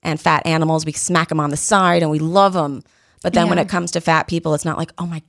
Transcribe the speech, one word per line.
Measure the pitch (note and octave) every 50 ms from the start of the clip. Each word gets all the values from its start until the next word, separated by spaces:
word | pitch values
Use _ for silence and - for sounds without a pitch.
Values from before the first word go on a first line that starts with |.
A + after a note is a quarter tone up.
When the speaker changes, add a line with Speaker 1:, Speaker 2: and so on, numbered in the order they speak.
| _
Speaker 1:
and | E3 D#3 D#3
fat | - F3 D#3+ D3 -
animals? | E3 D#3+ D#3+ E3 D#3+ D#3+ D#3+ D#3
We | D#3
smack | D3 - - - F3 E3 D#3+ -
'em | E3 D#3
on | D3 C#3+
the | C#3+
side | C#3+ - - G#3+ G3 F#3 F3+ F3 F3
and | E3+ D#3
we | D3+ D3+
love | D#3 D#3+ E3+ G3 G3 G3 F#3
'em. | F3+ D#3 C#3+ C#3 - - _ _ _ _ _ _ _ -
But | F3+
then | F3+ F3 E3+ -
when | F3 E3+
Speaker 2:
Yeah. | D#3
Speaker 1:
it | F#3
comes | G3+ F3+ F3 F3
to | - E3+
fat | - - D#3+ D#3 - -
people, | E3+ E3 E3 D#3+ D3+
it's | D3 -
not | - D#3 -
like, | E3 - - -
'Oh | F3
my | F3 E3+ D#3 _